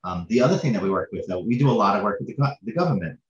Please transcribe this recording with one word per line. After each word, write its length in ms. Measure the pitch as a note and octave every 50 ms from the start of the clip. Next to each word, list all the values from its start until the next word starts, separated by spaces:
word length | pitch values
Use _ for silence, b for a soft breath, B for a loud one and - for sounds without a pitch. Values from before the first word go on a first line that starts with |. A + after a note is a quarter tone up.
| -
Um, 220 | F2+ F#2 F2 E2+ F2
the 120 | A2+ A#2+
other 160 | C3 D3+ F#3+
thing 160 | - - C#3+ A2
that 80 | G2
we 80 | F#2 G2
work 200 | F#2+ F2+ - -
with, 140 | - F2+ -
though, 120 | - F#2 F2+
we 180 | F2 A2+ B2
do 120 | B2 C#3+ C3+
a 20 |
lot 260 | A#2+ A2+ G#2 G2 G2
of 60 | G2+ G2
work 160 | G#2 G2+ -
with 80 | -
the 80 | - -
go-, 180 | - C#3 C#3 - _ F#2+
the 100 | A2 -
government. 460 | E3+ F3+ E3+ C#3 F#2+ F2+ D#2+ - - _ _